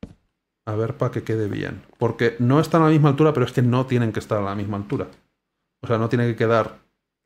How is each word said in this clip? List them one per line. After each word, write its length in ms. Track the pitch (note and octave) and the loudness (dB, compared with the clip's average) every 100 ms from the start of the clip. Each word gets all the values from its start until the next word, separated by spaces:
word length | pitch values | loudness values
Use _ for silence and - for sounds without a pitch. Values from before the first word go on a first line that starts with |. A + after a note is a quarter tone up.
| - - _ _ _ _ | -20 -20 _ _ _ _
A 100 | - | -8
ver, 220 | G#2+ A2+ - | -4 -4 -2
pa' 140 | B2+ | -4
que 120 | A#2 | -4
quede 260 | - A2 G#2 | -4 -4 -4
bien. 340 | G#2 F#2 G2 - _ | -6 -8 -10 -18 _
Porque 380 | A#2 - A#2 - | -4 0 0 2
no 220 | B2 C#3+ | 2 2
están 220 | D3+ E3+ | 2 4
a 40 | D#3+ | 4
la 40 | |
misma 200 | D#3 D3 | 6 4
altura, 220 | C#3+ D#3 | 4 2
pero 140 | D3 B2 | 2 0
es 60 | |
que 100 | - | 2
no 240 | B2 B2 C3 | 2 0 0
tienen 260 | A#2+ A#2 | 0 0
que 80 | G#2 | -4
estar 180 | - A2 | -4 -4
a 60 | |
la 100 | G2 | -2
misma 220 | G2+ G2+ G2+ | -6 -6 -6
altura. 320 | G2+ B2+ - - _ _ _ _ _ _ | -6 -6 -8 -12 _ _ _ _ _ _
O 60 | - | -4
sea, 120 | A2+ | -2
no 100 | A2+ | 0
tiene 180 | B2 A#2+ | 0 0
que 100 | A2 | 0
quedar 420 | A2 A2+ G#2 - _ _ _ _ | 0 2 0 -8 _ _ _ _